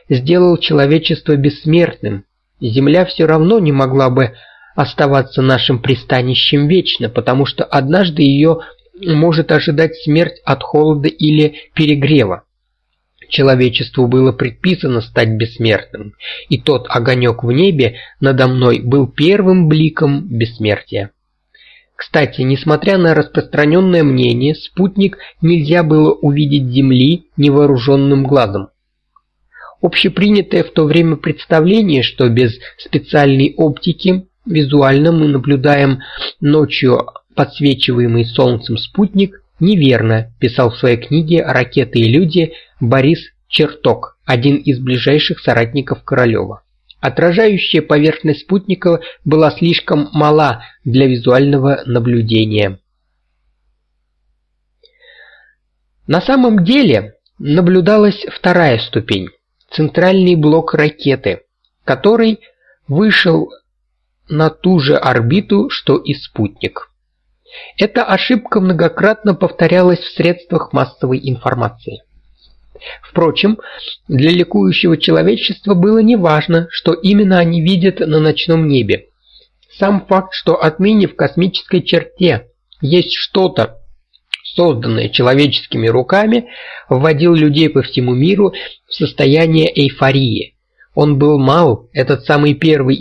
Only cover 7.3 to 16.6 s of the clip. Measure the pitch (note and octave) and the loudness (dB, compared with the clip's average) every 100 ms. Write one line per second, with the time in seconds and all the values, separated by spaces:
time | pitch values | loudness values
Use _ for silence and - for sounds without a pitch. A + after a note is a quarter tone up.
7.3 | C3 C#3 - - C#3+ C3+ F3+ F#3 D3+ C#3+ | 0 -2 -4 -4 -2 0 0 0 2 2
8.3 | C#3 D#3+ E3 - _ _ - F#3+ D3+ E3+ | 4 2 0 -6 _ _ -12 -2 0 2
9.3 | D#3+ D#3 D3+ D#3 D3 D#3+ - - D3+ E3+ | 0 0 -2 0 0 -2 -2 -2 0 0
10.3 | - - C3+ - D3 D3+ D3+ D3 - D3+ | -4 -6 -6 -2 0 2 0 -2 -2 0
11.3 | D3+ D3+ - - - D3+ D3 C3+ D3+ G#2 | 2 0 -2 -12 -4 0 0 2 2 2
12.3 | F2 _ _ _ _ _ _ _ _ _ | -4 _ _ _ _ _ _ _ _ _
13.3 | - C3+ B2+ B2 A2+ A#2 - A#2+ B2+ C3 | 0 2 2 0 -2 -6 -2 0 2 2
14.3 | A#2 B2+ - F3+ F3+ D3 A#2+ A2+ A#2+ A#2 | 0 -6 -4 -4 -2 -2 -4 -4 -2 -2
15.3 | A2 A2+ - A2+ G2+ - - G#2 - - | -2 -6 -4 -2 -2 -4 -16 -18 -18 -16
16.3 | - - - | -16 -6 -4